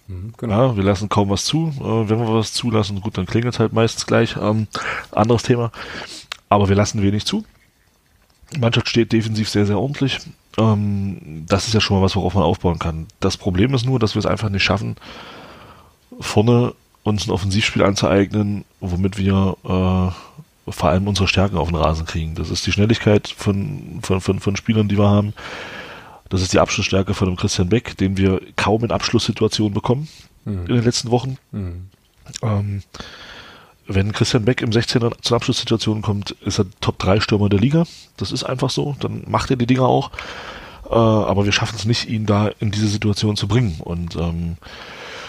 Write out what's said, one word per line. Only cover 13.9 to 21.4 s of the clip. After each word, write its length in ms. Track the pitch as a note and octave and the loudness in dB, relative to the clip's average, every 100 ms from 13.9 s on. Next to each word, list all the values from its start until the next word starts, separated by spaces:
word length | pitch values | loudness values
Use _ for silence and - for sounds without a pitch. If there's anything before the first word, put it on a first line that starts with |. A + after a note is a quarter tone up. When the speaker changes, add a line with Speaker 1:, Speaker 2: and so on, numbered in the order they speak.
| B2+ | 2
Speaker 2:
dass 160 | A2 G#2+ | 2 0
wir 20 | |
es 80 | G2+ | -2
einfach 220 | G2 G#2+ | -2 -2
nicht 160 | G2 | -2
schaffen, 320 | - G2 A#2 A2 - - - - - - - - - _ _ B3 | 0 0 -2 -8 -14 -18 -18 -20 -20 -20 -20 -20 -20 _ _ -12
vorne 560 | - A2 A2 A#2+ A#2+ - _ _ | -2 2 4 4 2 -4 _ _
uns 220 | G#2+ G#2 A2 | -2 -2 -2
ein 40 | |
Offensivspiel 520 | F#2 G2 G2 - - | -2 0 0 0 2
anzueignen, 800 | F#2+ G2+ G2 G2 G2 G#2+ G#2 G2+ - _ | 2 2 2 4 2 0 0 -2 -8 _
womit 360 | F#2+ F2 G2 G2 | -4 0 -2 0
wir, 400 | G2 G2 F#2+ - | 2 2 2 -2
äh, 1040 | - F#2 F#2 F#2 F2+ E2+ - - - _ - | -2 0 2 2 0 -4 -16 -20 -20 _ -12
vor 160 | - D2+ | -2 0
allem 160 | F#2+ G2+ | 2 0
unsere 180 | G2 F#2+ | 0 0
Stärken 280 | - | 2